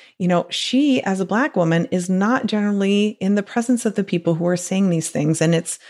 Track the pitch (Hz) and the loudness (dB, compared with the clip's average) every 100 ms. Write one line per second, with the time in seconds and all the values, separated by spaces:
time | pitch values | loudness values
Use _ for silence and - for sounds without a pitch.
0 | - - 180 175 - - - 254 294 254 | -18 -4 0 0 0 -6 -2 2 2 2
1 | 196 190 185 208 294 196 165 165 165 180 | 0 -2 -2 0 0 0 2 2 0 -2
2 | 180 185 208 262 208 214 208 202 196 202 | 0 0 2 0 0 -2 0 0 2 2
3 | 208 - 190 208 202 240 233 240 220 208 | 0 0 0 0 0 -2 0 0 0 -2
4 | 196 175 170 165 175 180 - 190 196 165 | -2 -2 0 0 0 -2 -2 0 2 0
5 | - 151 151 156 160 165 - - | -2 -2 0 2 2 0 -2 -10